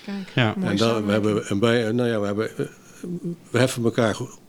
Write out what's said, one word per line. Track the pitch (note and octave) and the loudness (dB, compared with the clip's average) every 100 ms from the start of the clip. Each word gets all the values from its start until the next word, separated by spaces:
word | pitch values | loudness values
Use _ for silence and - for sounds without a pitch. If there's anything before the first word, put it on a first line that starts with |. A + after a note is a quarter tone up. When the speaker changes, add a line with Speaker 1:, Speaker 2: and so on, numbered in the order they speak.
Speaker 1:
Kijk, | - G3+ F#3 | -12 -10 -4
Speaker 2:
Ja. | - A2+ G#2+ | 0 0 0
Speaker 1:
mooi | F#3 | 0
Speaker 3:
En | G2+ | 2
dan, | A2+ | 2
we | |
Speaker 1:
samenwerking. | A2+ G#2 G#2+ G#2+ | 2 2 2 2
Speaker 3:
hebben | G#2 - | 0 0
een | G2+ | 0
bij-, | A#2 A#2 A2 | 2 2 2
nou | A#2 A#2+ | 0 0
ja, | A2 | 0
we | G2+ | -2
hebben, | G2+ A2+ - | -2 -4 -4
eh, | - - - - F3+ F3 E3+ E3+ - | -8 -8 -20 -16 -10 -8 -8 -10 -2
we | A#2 | 2
heffen | B2+ - | 2 2
elkaar | A#2 A#2+ A2+ | 0 2 0
go-, | F#2+ B2+ - | 0 -6 -12